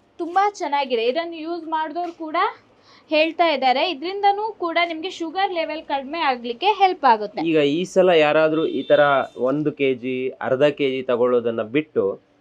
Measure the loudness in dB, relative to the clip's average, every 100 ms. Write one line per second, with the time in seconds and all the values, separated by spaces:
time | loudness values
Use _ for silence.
0 | _ -10 -4 0 0 -2 -4 -4 -2 -2
1 | 0 -2 -6 -10 -10 -10 -6 -6 -4 -6
2 | -8 -10 -6 -2 -2 -4 _ _ _ _
3 | _ 0 0 0 0 2 2 2 0 -4
4 | -8 0 0 0 -4 -6 -4 -2 -2 -4
5 | -10 -8 -8 -4 -2 -2 -4 -8 -6 -6
6 | -6 -4 -2 -2 -6 -2 0 2 2 4
7 | 2 2 0 -4 0 2 2 0 0 4
8 | 6 6 6 4 2 2 -2 -2 2 4
9 | 6 4 0 -2 -2 0 -2 0 0 0
10 | -4 -4 -6 -6 -2 2 2 2 -2 -2
11 | -2 0 2 2 0 -4 -2 -4 -2 -2
12 | -2 -4 _ _